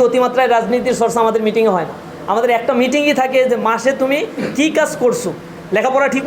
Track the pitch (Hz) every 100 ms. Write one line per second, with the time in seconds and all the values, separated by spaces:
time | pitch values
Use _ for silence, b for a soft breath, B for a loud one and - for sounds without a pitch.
0 | 247 254 247 247 254 233 190 247 247 196
1 | 226 233 226 220 214 226 220 185 156 -
2 | - - - 208 240 233 233 254 254 294
3 | 294 269 254 262 254 233 214 226 254 269
4 | 262 285 440 - 180 - 311 311 302 -
5 | 247 185 185 143 - - - 196 247 262
6 | 277 262